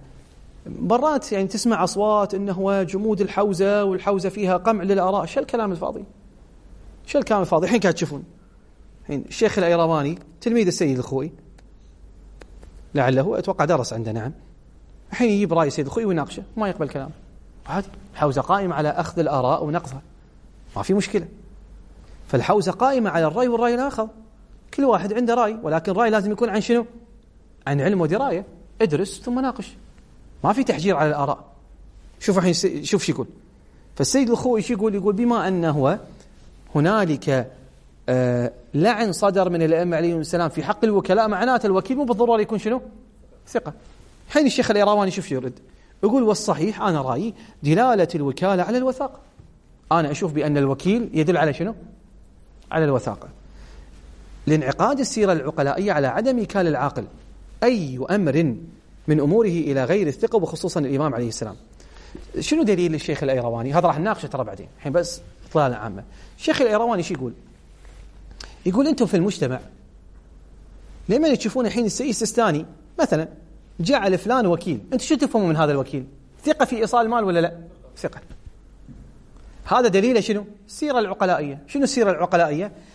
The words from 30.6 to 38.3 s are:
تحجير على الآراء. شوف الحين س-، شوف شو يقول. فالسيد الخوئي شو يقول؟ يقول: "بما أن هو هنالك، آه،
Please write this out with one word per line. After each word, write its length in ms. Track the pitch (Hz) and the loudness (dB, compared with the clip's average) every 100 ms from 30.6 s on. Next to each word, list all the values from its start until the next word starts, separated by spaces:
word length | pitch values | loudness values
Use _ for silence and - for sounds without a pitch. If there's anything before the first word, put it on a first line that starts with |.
تحجير 320 | 262 175 180 160 | 0 0 0 2
على 140 | 151 | 2
الآراء. 360 | 147 143 139 - - - - - - - - | 0 -2 -4 -8 -20 -20 -20 -20 -20 -20 -8
شوف 180 | - 190 | 0 2
الحين 160 | 180 | 2
س-، 140 | 165 190 143 | 2 0 -2
شوف 200 | 143 202 | -2 -2
شو 80 | - | 0
يقول. 160 | 139 123 - - - - - - - | -4 -6 -12 -20 -20 -20 -20 -12 -4
فالسيد 340 | 139 262 247 | 0 2 2
الخوئي 320 | 233 254 226 | 2 2 0
شو 120 | 196 | 0
يقول؟ 220 | 226 220 202 | -2 0 0
يقول: 180 | 190 | 0
"بما 340 | 202 240 233 175 | 0 2 0 0
أن 180 | 185 165 | 0 0
هو 340 | 147 135 202 - - - - - - - 147 | 2 2 0 -6 -20 -20 -20 -20 -20 -4 0
هنالك، 760 | 156 214 180 143 - 131 117 - - - - - - | 2 2 2 0 0 0 -2 -8 -20 -20 -20 -10 -2
آه، 420 | 127 127 | 0 2